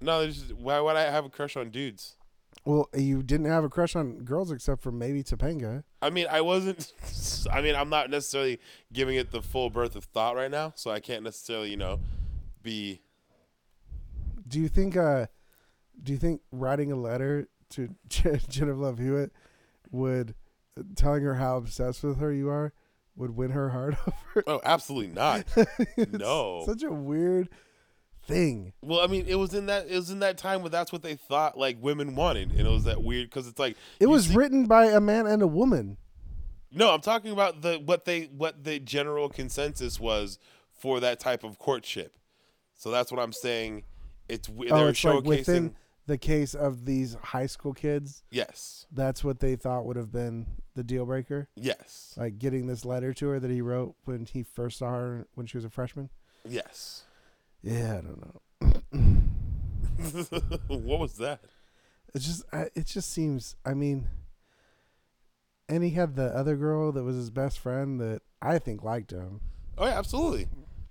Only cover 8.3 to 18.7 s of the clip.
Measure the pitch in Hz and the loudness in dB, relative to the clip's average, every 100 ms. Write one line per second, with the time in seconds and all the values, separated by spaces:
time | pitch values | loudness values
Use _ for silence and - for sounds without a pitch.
8.3 | 139 135 120 - - - 127 135 131 123 | -2 0 -2 -10 -20 -10 -2 0 0 -2
9.3 | 117 - 131 120 117 120 104 - 113 113 | -6 -4 -2 -2 0 -2 -4 -6 0 0
10.3 | 123 135 147 156 - 117 107 - 117 110 | 0 -2 -4 -4 -6 -6 -6 -6 -8 -8
11.3 | - - 113 107 101 92 98 - - - | -12 -8 -6 -4 -4 -4 -2 -4 -4 -4
12.3 | - - - 113 107 101 92 _ _ _ | -6 -10 -12 -8 -6 -6 -10 _ _ _
13.3 | _ _ _ _ _ - - - - - | _ _ _ _ _ -16 -14 -12 -8 -8
14.3 | - 120 143 160 - 196 180 160 139 110 | -8 -6 -2 4 4 4 4 2 2 -2
15.3 | _ _ _ _ _ _ - 135 139 165 | _ _ _ _ _ _ -14 -6 0 0
16.3 | 156 - 127 131 143 143 135 117 123 135 | 0 -6 -6 -2 0 0 -2 -2 -2 -2
17.3 | 147 - _ _ - 123 - - - 175 | -2 -4 _ _ -8 -8 -10 -4 2 4
18.3 | 147 - 131 147 | 4 0 0 0